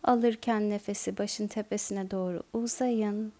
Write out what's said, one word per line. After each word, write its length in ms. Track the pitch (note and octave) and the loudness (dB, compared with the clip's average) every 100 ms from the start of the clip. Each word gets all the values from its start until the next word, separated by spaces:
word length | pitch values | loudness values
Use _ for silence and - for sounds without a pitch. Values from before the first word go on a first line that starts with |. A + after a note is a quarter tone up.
Alırken 640 | - B3 A#3 A3+ - A3 G#3 | 4 4 4 2 0 2 2
nefesi 480 | G#3 - G3+ - G3 | -2 -4 -2 -2 -2
başın 300 | G#3 - G#3 | -4 -2 -4
tepesine 640 | - G#3 G#3 - G3 F#3+ | -4 -4 -2 0 -2 -2
doğru 320 | F#3+ F#3 F3 - | -2 -2 -4 -4
uzayın. 800 | A3+ A#3 - B3+ A3+ G#3+ G#3 G#3+ | -4 0 2 2 2 0 -2 -6